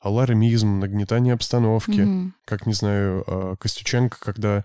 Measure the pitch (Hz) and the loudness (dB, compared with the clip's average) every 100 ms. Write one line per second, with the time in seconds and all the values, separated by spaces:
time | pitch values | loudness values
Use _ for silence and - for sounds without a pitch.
0 | 101 110 127 110 117 113 107 98 98 101 | -2 0 2 4 4 4 2 0 -2 -2
1 | 101 117 123 117 - 123 113 110 - 208 | 0 2 2 0 0 2 2 2 0 2
2 | 202 185 185 - - 104 117 104 104 101 | 2 0 -4 -8 -10 -6 -4 -2 0 0
3 | 101 92 - 92 95 92 110 - - 123 | 0 -2 -4 -6 -6 -6 -8 -6 -2 0
4 | 123 - - 104 107 101 | 0 -4 -10 -4 0 -2